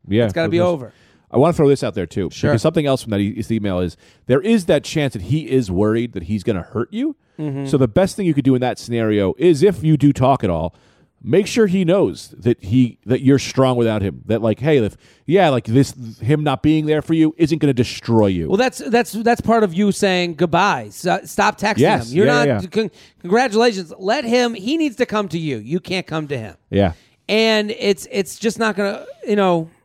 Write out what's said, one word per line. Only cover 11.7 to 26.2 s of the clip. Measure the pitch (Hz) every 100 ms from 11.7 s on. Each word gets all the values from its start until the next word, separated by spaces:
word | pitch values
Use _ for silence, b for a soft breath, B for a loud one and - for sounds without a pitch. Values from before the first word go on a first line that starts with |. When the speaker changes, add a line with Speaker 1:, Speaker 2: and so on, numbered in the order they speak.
| 190
Speaker 1:
knows | 165 196 123 80 - -
that | 107 120
he, | 92 123 123 - 98
that | 127
you're | 135 139
strong | - - 131 123
without | 117 107
him. | 98 65 92
That, | 110
like, | 113 104
hey, | 143 147
if, | 104 - b b -
yeah, | 180 175
like, | 127 110
this, | 120 131 - 117 110
him | 110 151
not | 151 131
being | 151 156 151
there | 151
for | -
you | 165 156 -
isn't | 156 160
gonna | 147
destroy | 123 117 - - 113 104
you. | 90 80
Speaker 2:
Well, | 196
that's, | 254 -
that's, | 285 226 -
that's | 208 226 233
part | - 226
of | 208
you | 165 208
saying | - 202 180 175
goodbye. | 151 170 175 202 147 107
So, | - 180 180
stop | 160 - 202 -
texting | 202 196
Speaker 1:
Yes. | 151 202 117
Speaker 2:
him. | 143
You're | 226
Speaker 1:
Yeah, |
Speaker 2:
not, | 240 233
Speaker 1:
yeah, | 208
yeah. | 185
Speaker 2:
con-, | 208 214 b b b
congratulations. | 175 214 262 208 247 190 165 -
Let | 190 262
him, | 220 247 240
he | 226 202 330
needs | 302 208
to | 247
come | 214 196
to | 165
you. | 156 117
You | 107 175
can't | - 185 -
come | 160